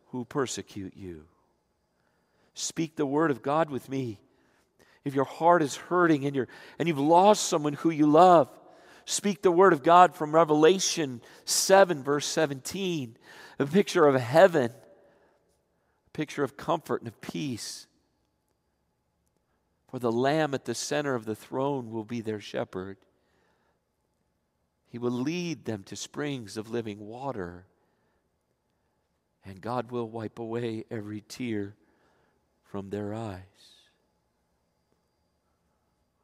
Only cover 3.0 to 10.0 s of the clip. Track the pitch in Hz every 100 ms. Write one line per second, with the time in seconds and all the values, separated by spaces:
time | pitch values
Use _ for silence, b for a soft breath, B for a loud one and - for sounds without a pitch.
3 | 143 143 160 120 135 151 160 131 - 135
4 | 127 101 _ _ _ _ _ _ b b
5 | 143 135 135 - 160 175 143 - - 175
6 | 170 151 143 139 117 B B - 156 143
7 | 147 170 202 208 - 170 151 147 165 156
8 | 151 151 185 170 131 - - b b b
9 | - - 208 190 190 175 190 160 135 175